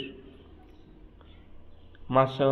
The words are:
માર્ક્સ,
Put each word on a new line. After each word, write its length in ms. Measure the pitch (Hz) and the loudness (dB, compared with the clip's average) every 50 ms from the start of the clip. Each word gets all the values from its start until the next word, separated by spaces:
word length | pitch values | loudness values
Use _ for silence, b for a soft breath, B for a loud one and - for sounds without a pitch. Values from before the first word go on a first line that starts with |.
| - - - - - - - - - - - - - - - - - - - - - - - - b b b b b b b - - - - - - - - - - - | -6 -12 -14 -18 -20 -20 -20 -20 -20 -20 -20 -20 -20 -20 -20 -20 -20 -20 -20 -20 -20 -20 -20 -20 b b b b b b b -20 -20 -20 -20 -20 -20 -20 -20 -14 -6 0
માર્ક્સ, 280 | 127 131 131 127 - - 139 135 | 2 4 4 4 2 2 2 4